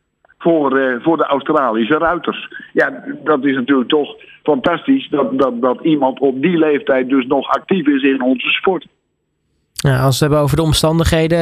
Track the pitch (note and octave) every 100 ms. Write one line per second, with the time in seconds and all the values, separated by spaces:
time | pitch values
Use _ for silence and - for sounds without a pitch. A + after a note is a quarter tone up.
0 | _ _ _ - E3+ D#3+ C#3 C3+ C3 A#2+
1 | D#3+ D#3 C#3+ C#3 B2 D3+ B2+ A2 A2 D3+
2 | E3 F3 - - - - - - C#3+ C3+
3 | C#3 C#3+ D3+ D3 C#3 C3+ A#2+ C3+ A2+ D3+
4 | C#3 - - - - C#3 F3 E3 - C3+
5 | - D3 B2 C3 C3 A#2+ B2+ B2 E3 D3
6 | C3 C3+ C#3 C3 E3 E3+ D#3 C#3+ C#3+ C3
7 | B2+ C#3 B2 C#3+ - C3+ - F#3+ C#3+ C#3
8 | C3+ C3+ B2+ B2+ - - - F3 - _
9 | _ _ _ _ _ _ _ - C#3+ C3
10 | C3+ B2 D3+ D3+ C#3+ D#3 D#3+ C3+ D#3+ E3
11 | D#3+ E3 D#3+ E3+